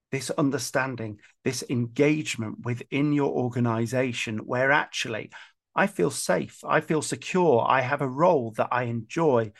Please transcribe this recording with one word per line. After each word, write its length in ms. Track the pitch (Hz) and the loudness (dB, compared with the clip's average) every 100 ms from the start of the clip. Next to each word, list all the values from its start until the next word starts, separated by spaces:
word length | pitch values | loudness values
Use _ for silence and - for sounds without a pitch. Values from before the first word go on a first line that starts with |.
| _ | _
this 180 | 139 - | -8 -4
understanding, 880 | - 143 131 - 135 135 120 110 101 _ _ | 0 0 0 -2 -2 -2 -6 -10 -12 _ _
this 200 | 131 123 - | -4 -4 -4
engagement 920 | 120 117 117 147 151 - 113 107 - | -2 -2 2 2 2 -2 -6 -8 -8
within 480 | 120 123 - 139 147 | -8 -8 -4 -2 0
your 180 | 147 139 | 2 0
organization 1080 | 139 123 127 120 113 113 127 131 120 117 107 | 0 -2 0 0 0 -2 -2 -2 -4 -6 -6
where 340 | - 127 135 | -4 0 2
actually 580 | 151 - - 127 110 - - - _ _ | 2 2 -6 -6 -8 -10 -16 -20 _ _
I 120 | - 196 | 0 0
feel 240 | - 165 | 2 0
safe, 480 | 120 - 175 117 - | 0 -2 -2 -2 -8
I 160 | 147 147 | 0 0
feel 220 | - 156 | 2 0
secure, 640 | - 123 - 185 170 117 - | -2 -6 -2 2 4 4 4
I 140 | 131 | 2
have 220 | 127 143 | 2 -2
a 60 | 139 | -2
role 440 | 131 180 151 113 110 | 2 4 4 0 -2
that 120 | 117 | -2
I 120 | 123 | -2
enjoy. 680 | 120 117 104 165 160 120 107 - | -2 -4 -6 0 4 4 2 -6